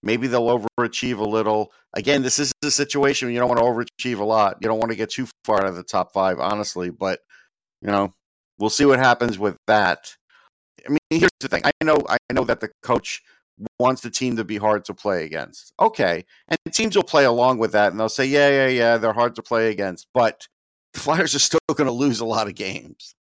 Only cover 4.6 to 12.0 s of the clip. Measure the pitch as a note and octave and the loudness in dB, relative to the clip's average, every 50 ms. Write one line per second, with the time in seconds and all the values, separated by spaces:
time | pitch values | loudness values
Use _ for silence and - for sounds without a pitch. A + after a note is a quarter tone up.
4.6 | G2 A2 A2 A2 A2+ A#2 A2+ G2 A2 G#2+ - - C3 - - _ _ - A2 G2+ | -2 -2 -2 0 -2 -4 -2 -4 -4 -6 -4 -8 -8 -10 -10 _ _ 0 0 0
5.6 | G2 G2 F2+ F2 F#2 - - G2 F#2 - _ G2 F#2+ F#2+ F#2 C#2+ B1+ F#2 G#2 G#2 | 0 0 -4 -6 -12 -6 -4 -4 -4 -2 _ 0 0 0 0 -2 -2 -4 -4 -4
6.6 | G#2 - - F2+ F2+ F2+ F2 - F#2+ F#2+ F#2 - _ _ _ _ _ _ _ _ | -6 -8 -6 -6 -6 -8 -6 -6 -4 -4 -4 -6 _ _ _ _ _ _ _ _
7.6 | _ _ _ _ - G2+ G2+ G2+ G2+ F#2+ _ _ _ _ _ _ _ _ _ _ | _ _ _ _ -4 0 0 0 0 -2 _ _ _ _ _ _ _ _ _ _
8.6 | G#2 A2 - - C#3+ C#3+ C3+ B2 C3 B2+ A#2+ - A#2+ A#2+ G#2+ F#2 G#2 G#2 F2 _ | -2 -2 0 4 4 4 6 6 6 4 4 4 2 -2 -2 -2 -2 -2 -4 _
9.6 | _ - G#2+ G#2+ G2+ F#2 E2 - _ - - _ _ _ _ _ _ _ _ _ | _ 2 2 4 4 2 0 -2 _ -20 -20 _ _ _ _ _ _ _ _ _
10.6 | _ _ _ - - - C#3+ D#3 _ _ D#3+ E3 E3 F3 - _ - C3+ - - | _ _ _ -20 -6 -4 -4 -4 _ _ 0 2 2 2 0 _ -6 -4 -4 -2
11.6 | - - D3+ _ D4+ - - - | 0 -2 -2 _ 0 2 2 2